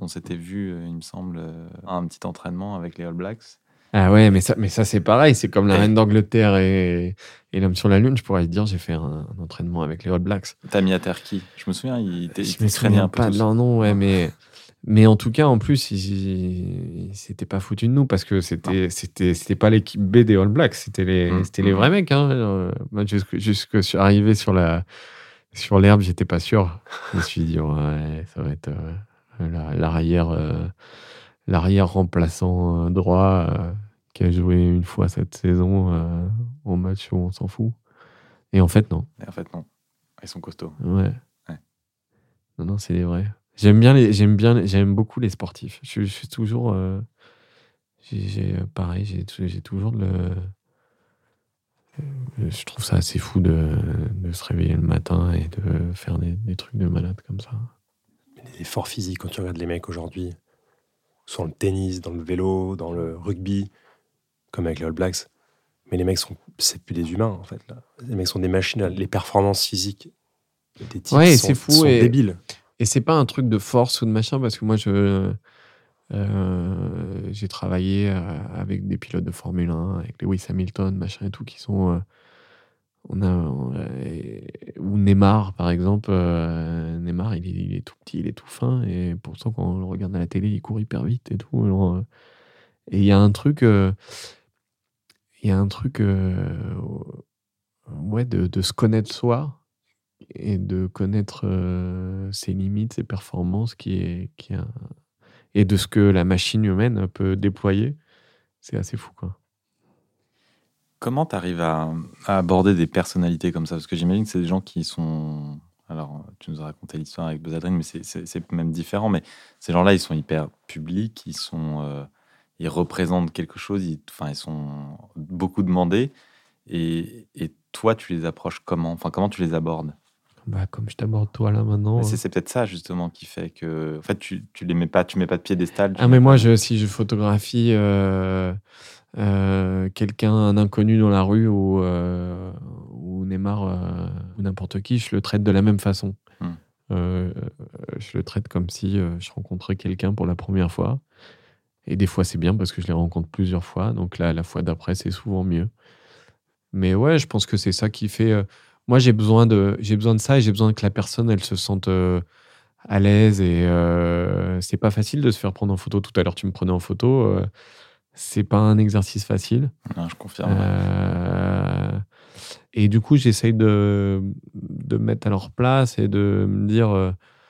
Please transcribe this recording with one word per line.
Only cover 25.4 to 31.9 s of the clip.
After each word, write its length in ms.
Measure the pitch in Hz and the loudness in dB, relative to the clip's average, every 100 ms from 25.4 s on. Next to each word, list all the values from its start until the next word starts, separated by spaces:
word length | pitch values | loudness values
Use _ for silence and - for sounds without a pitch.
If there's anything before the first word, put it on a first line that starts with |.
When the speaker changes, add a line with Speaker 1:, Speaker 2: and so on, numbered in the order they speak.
| _ | _
Speaker 2:
sur 260 | - - 98 | -12 0 6
l'herbe, 200 | 101 104 | 8 6
j'étais 240 | 95 87 | 4 0
pas 160 | 90 85 | 0 -2
sûr. 400 | - 110 90 90 - - - | 0 2 2 -2 -14 -16 -6
Je 60 | 90 | -4
me 40 | |
suis 220 | 80 - | -2 -2
dit, 160 | 82 80 | -2 0
ouais, 640 | 78 76 73 76 76 78 87 | 0 0 0 -2 -4 -8 -10
ça 60 | - | -8
va 120 | 73 | -6
être, 160 | 73 - | -6 -8
euh, 260 | 78 80 90 104 _ _ - | -10 -8 -12 -14 _ _ -8
la, 360 | 82 85 78 | -6 -4 -4
l'arrière, 560 | 76 80 82 82 87 82 | -2 0 0 2 2 2
euh, 360 | 82 78 80 85 - - - - - - _ - | 0 -2 -4 -6 -10 -20 -20 -20 -20 -20 _ -2
l'arrière 420 | 92 90 98 | 0 4 4
remplaçant, 960 | 90 | 4